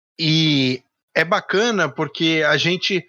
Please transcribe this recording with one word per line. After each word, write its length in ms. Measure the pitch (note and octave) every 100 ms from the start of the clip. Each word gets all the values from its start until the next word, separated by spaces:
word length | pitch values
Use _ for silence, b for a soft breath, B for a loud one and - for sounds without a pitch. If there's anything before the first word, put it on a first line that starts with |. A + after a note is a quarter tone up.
| _ -
e 640 | D#3+ D#3+ D#3 C#3 C3 B2+ _ _ _
é 80 | -
bacana 640 | D#3+ G3 - F#3 A#3 G#3 D3+
porque 540 | D3 D3+ - E3 D#3+ D3+
a 100 | D3
gente 480 | E3+ F3+ - F#3